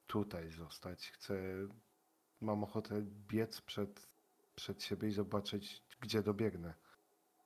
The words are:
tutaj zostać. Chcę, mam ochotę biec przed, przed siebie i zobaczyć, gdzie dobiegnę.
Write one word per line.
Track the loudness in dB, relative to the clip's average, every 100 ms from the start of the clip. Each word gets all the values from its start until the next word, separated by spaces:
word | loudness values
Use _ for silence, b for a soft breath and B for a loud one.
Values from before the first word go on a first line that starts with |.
| -2
tutaj | 0 0 -2 -6
zostać. | -8 -10 -10 -8 -8 -10
Chcę, | -10 -4 -2 -2 -2 -4 -8 _ _ _ _ _ -4
mam | 2 2
ochotę | 2 0 0 0 -2 -6 0
biec | 2 2 -2
przed, | -6 -2 -2 -2 -20 _ _ _ _
przed | -10 -6 -4
siebie | -2 0 2
i |
zobaczyć, | 2 4 2 2 -2 -4 -12 -16 -10
gdzie | 2 4
dobiegnę. | 6 6 4 2 -6 -8 -16 -20 _ _ _ _